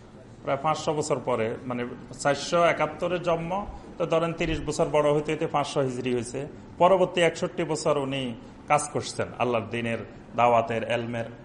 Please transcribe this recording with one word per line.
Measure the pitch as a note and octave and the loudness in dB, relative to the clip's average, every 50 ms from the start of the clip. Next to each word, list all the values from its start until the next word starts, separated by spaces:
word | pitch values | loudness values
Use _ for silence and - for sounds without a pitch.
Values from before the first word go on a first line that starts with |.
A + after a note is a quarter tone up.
| - - - - - - - - - | -20 -20 -20 -20 -20 -20 -18 -8 -4
প্রায় | C#3+ C#3 C3+ - | -2 -2 0 2
পাঁচশো | D#3 D#3 - - F3 D#3 D3+ | 0 0 0 0 -2 0 0
বছর | D3 - D3+ B2+ A2+ C3 | 0 0 0 0 0 0
পরে, | B2 A2+ A2 A2 B2+ - - B2+ | 0 2 0 0 -2 -4 -6 -6
মানে | B2 A#2+ B2 B2 B2+ - - - - - | -4 -4 -4 -6 -8 -12 -14 -14 -8 -2
চারশো | - C#3+ C#3 C#3 - - E3+ E3+ E3+ E3 | 0 2 2 0 0 0 2 4 4 4
একাত্তরে | C#3+ D3 D#3 D3+ - - F3+ F3 F3+ F3 D3+ E3+ | 4 2 0 -2 -2 -2 -2 -2 -2 0 0 0
জন্ম, | E3 E3 E3 E3+ F#3 G3+ G#3 - - - - - - | 0 0 0 -4 -4 -4 -6 -8 -12 -14 -14 -10 -6
তো | - E3+ D#3 | -4 0 2
ধরেন | E3 D#3+ E3 E3 D#3+ - | 2 2 2 0 -2 -2
তিরিশ | F3 E3+ D#3+ C#3+ C3+ D3 | -2 -2 -2 -2 -4 -4
বছর | C#3+ - E3 D3 C#3+ | 0 0 0 2 4
বড় | D3+ D3 D3 D3 | 4 4 4 4
হইতে | D3+ D3+ D#3+ | 2 2 0
হইতে | D#3 D3+ E3 D3+ - | -2 -2 -2 -2 0
পাঁচশো | D3 C#3+ - - D3+ C#3 C3 | 0 -2 0 0 0 0 0
হিজরি | B2 C3 B2+ B2+ B2 | -2 -4 -2 -2 0
হয়েছে। | A#2+ A2+ - - C3 C#3+ D3 - - - - - - | -2 -2 -4 -6 -8 -8 -8 -12 -16 -18 -8 0 4
পরবর্তী | F3 F#3 G3 F3+ F3+ F3+ - - E3+ E3 | 6 6 8 6 4 4 4 4 4 4
একষট্টি | - - F#3 E3+ - - E3+ D3 | 2 0 -4 -4 -2 -2 -2 -2
বছর | D#3 - - E3 D3 D3 C3+ | -2 -2 2 2 2 2 0
উনি | C3 C#3 C3+ C3 B2 A#2 A#2 - - - - - - | -2 -2 -4 -4 -6 -6 -10 -14 -18 -18 -8 0 2
কাজ | D3 D3 - - - | 2 2 2 0 -4
করছেন, | B2+ A2+ - - - G#2 F2 - - | -6 -6 -6 -4 -6 -6 -4 -2 -2
আল্লাহর | A#2 B2 A#2+ A2+ G#2+ G#2 A#2 | 0 2 0 0 -2 -2 -6
দিনের | A#2 A#2 A#2 A2+ A2 G2+ - - - - - - A#2 | -4 -2 -2 -4 -4 -6 -10 -14 -18 -16 -6 2 4
দাওয়াতের, | A#2 A#2+ A#2+ A2+ A2+ - A#2 A2+ A2 A2 A#2 | 6 6 6 6 4 2 0 -2 0 0 -2
এলমের | A#2 A#2 A#2 A#2+ A#2 A2+ A2+ - - | -2 -2 -4 -6 -6 -6 -8 -8 -6